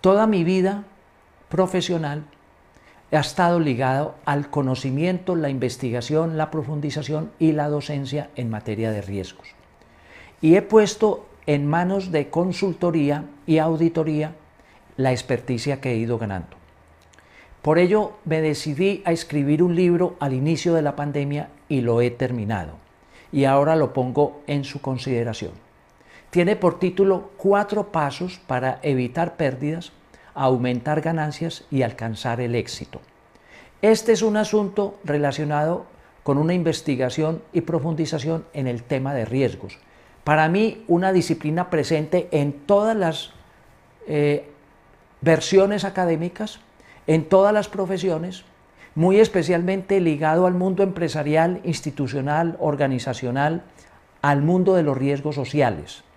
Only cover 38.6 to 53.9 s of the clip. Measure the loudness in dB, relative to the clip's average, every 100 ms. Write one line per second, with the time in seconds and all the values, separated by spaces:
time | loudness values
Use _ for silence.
38.6 | -4 -4 -4 -4 -2 -4 -2 0 0 -2
39.6 | -14 -18 _ -20 -20 -10 0 4 4 4
40.6 | 2 -2 2 2 4 2 2 -2 -2 -2
41.6 | 0 0 0 0 2 0 2 0 0 -4
42.6 | 2 2 4 2 0 -2 -10 -18 -20 _
43.6 | _ _ _ _ -4 0 2 0 -4 -20
44.6 | _ _ _ _ _ _ 2 2 4 4
45.6 | 4 2 -4 -2 0 0 -2 -8 -12 -12
46.6 | _ _ -20 -14 0 0 4 4 6 4
47.6 | -2 -6 -4 -2 -2 -2 -4 -12 -20 _
48.6 | _ _ -12 0 4 6 6 4 0 0
49.6 | 0 -2 0 2 2 2 2 4 2 2
50.6 | 0 2 0 0 -4 -2 0 2 2 0
51.6 | -4 -6 -6 -4 -4 -4 -2 0 -2 -2
52.6 | -2 0 0 0 -4 -6 -4 0 0 -2
53.6 | -8 -20 -20